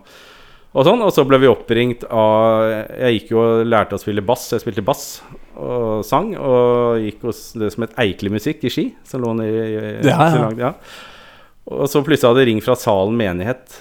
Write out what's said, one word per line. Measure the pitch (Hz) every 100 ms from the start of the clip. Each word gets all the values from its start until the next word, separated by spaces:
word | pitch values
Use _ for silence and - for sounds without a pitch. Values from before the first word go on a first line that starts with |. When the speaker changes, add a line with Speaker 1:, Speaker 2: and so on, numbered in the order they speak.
| _ - - - - - - 135
Speaker 1:
og | 139
sånn, | 240
og | 208
så | 160 135
ble | 135
vi | 135
oppringt | - - 113 123 120 -
av, | 117 107 107 113 110 110 107 107 -
jeg | 127 113
gikk | -
jo | 113
og | 117 113 113
lærte | 113 95 101
å |
spille | - 104 98
bass, | 127 -
jeg | 113 -
spilte | 92
bass | 101 143 - - - - - -
og | 139 123 113 107
sang, | 101 139 214 170
og | 139 127 123 120 120 117
gikk | 107 -
hos | 120 104 -
det | 117 104
som | 107 113
het | -
Eikeli | 110 87 98 104
Musikk | 151 156 -
i |
Ski, | - 240 - -
som | 131
lå | 120
nede | 113 110
i, | 110 110 107 107 107
i | -
Speaker 2:
Ja, | -
ja. | 156 156
Speaker 1:
så |
langt, | 113 113
ja. | 123 180 - - - - - - - _ -
Og | - 139
så | 151
plutselig | 139 147 123
hadde | 120 131
Ring | 107
fra | 113 123
Salen | - 101 98 117
menighet, | 104 87 98 127 - -